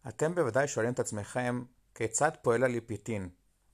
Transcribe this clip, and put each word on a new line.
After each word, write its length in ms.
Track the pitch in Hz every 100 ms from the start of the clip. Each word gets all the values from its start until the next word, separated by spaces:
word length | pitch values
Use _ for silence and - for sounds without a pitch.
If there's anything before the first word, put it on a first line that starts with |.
| 127
אתם 260 | - 151
בוודאי 340 | 175 139 117 139
שואלים 240 | - 113
את 80 | 127
עצמכם, 640 | 117 107 101 127 123 123 123 _ _
כיצד 360 | - 113 - 147 -
פועל 220 | - 117
הליפיטין 640 | 127 120 - 104 - 107 92 - _ _ _